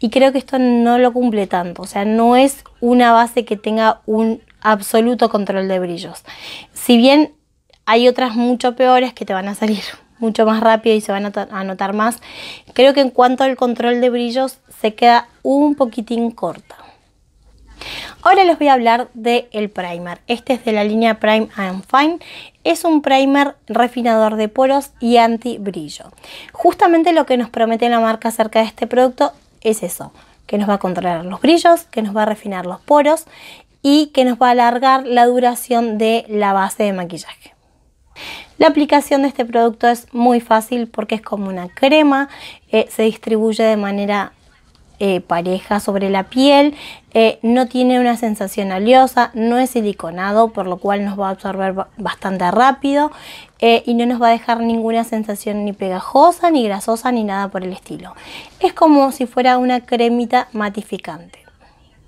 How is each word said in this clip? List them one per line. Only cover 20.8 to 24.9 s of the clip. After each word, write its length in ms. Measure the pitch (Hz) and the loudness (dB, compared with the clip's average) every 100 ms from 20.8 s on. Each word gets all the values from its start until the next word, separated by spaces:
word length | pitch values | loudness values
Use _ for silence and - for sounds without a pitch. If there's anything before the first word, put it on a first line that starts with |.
línea 340 | 208 214 226 220 | 0 0 0 0
Prime 300 | 214 220 220 - | 0 0 -2 -6
and 280 | 190 190 | -8 -8
Fine. 340 | - 262 302 349 - - - _ | -2 0 2 -2 -10 -20 -20 _
Es 200 | - 330 | -4 -2
un 180 | 349 302 | 0 0
primer 540 | 285 269 269 277 277 - - | 2 2 2 2 0 -4 -6
refinador 680 | 220 240 247 233 220 220 220 | -2 -2 -2 -2 0 0 -2
de 120 | 214 | -4
poros 440 | 233 262 277 269 | 0 0 0 -4